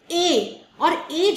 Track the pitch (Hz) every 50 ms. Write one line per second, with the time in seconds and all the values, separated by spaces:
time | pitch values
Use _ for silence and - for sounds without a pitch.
0 | _ - 330 339 359 349 285 214 - - - - - _ _ - - - 339 -
1 | - - 294 330 370 415 -